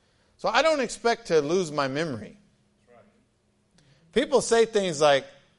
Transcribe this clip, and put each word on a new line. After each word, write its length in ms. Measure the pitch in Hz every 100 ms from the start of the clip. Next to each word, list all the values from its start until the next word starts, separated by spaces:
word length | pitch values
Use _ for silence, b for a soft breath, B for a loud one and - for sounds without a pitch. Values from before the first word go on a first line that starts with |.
| _ _ _ _
So 140 | 185
I 120 | 226
don't 200 | 320 302
expect 460 | 233 - 233 226 -
to 120 | 165
lose 320 | 143 190 160
my 160 | 147 135
memory. 500 | 139 170 110 202 - _ _ _ _ _ 117 104 _ _ _ _ _ _ _ b b b
People 300 | 220 302 254
say 240 | - 233 220
things 340 | 214 185 143
like 260 | 151 139 131 - _